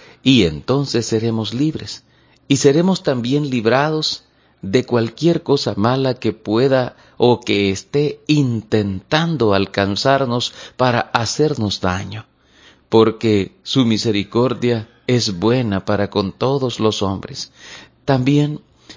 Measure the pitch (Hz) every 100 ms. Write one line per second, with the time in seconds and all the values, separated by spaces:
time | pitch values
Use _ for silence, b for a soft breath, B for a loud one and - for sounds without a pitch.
0 | B B 127 131 85 73 - 135 139 120
1 | 113 110 117 110 107 117 156 147 - -
2 | _ b b b - 139 139 143 180 185
3 | - 127 117 143 147 127 107 123 151 156
4 | 151 - _ b b b 98 127 120 120
5 | 113 - 160 165 - 139 - 104 110 131
6 | 131 123 113 98 - 110 135 131 123 -
7 | b b 120 113 - 104 98 95 - 143
8 | 147 - - 151 135 113 - 110 104 95
9 | - 156 165 156 113 98 98 - 98 98
10 | 135 139 131 120 120 B B B 127 120
11 | - 117 110 - 151 131 104 - 92 90
12 | 98 107 - _ b b b b b 113
13 | 110 107 113 104 92 - - 135 117 107
14 | 117 101 95 117 127 120 120 117 110 _
15 | - 123 110 90 107 127 117 95 - 101
16 | 101 101 98 - 123 139 127 - 110 104
17 | 98 95 - 131 - B B B B B
18 | - 135 127 143 147 147 - _ B